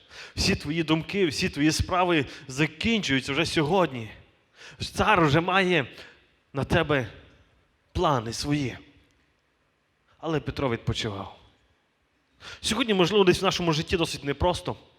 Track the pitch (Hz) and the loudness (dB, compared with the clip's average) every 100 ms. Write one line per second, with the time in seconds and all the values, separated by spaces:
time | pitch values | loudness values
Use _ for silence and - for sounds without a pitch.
0 | _ - - - - 202 147 165 156 160 | _ -20 -14 -4 -2 -2 -2 -2 0 0
1 | 151 202 175 - 180 143 151 151 - 180 | 0 0 0 0 -4 2 0 2 0 2
2 | 180 165 123 - - 131 156 - 214 226 | 2 2 0 -8 -10 -2 -2 0 -2 0
3 | 160 135 135 143 170 170 147 190 160 127 | 0 -2 0 -2 0 0 2 2 0 -2
4 | 110 - _ _ _ _ - - - - | -12 -16 _ _ _ _ -20 -12 -10 0
5 | 196 196 156 151 180 185 180 170 120 - | 4 4 6 4 2 2 2 2 0 -10
6 | - - _ _ _ 139 - 180 156 143 | -20 -20 _ _ _ -6 0 0 2 0
7 | 110 - - _ _ _ _ _ _ 165 | -2 -10 -20 _ _ _ _ _ _ 0
8 | 175 131 110 110 147 147 127 - - _ | 2 2 -2 -6 -2 -2 -2 -8 -20 _
9 | _ _ _ _ _ _ _ _ _ _ | _ _ _ _ _ _ _ _ _ _
10 | _ _ 156 156 - - 139 117 - 110 | _ _ -4 -2 -2 -4 -2 -2 -4 -4
11 | 113 98 98 - _ _ _ _ _ _ | -4 -6 -10 -16 _ _ _ _ _ _
12 | _ _ _ _ - - - 220 247 190 | _ _ _ _ -20 -8 -4 -2 0 2
13 | 165 208 180 170 185 165 170 151 165 185 | 4 4 4 4 2 0 0 0 0 -2
14 | 160 135 139 139 175 170 - 107 - | -2 -4 -6 -2 0 -2 -6 -10 -12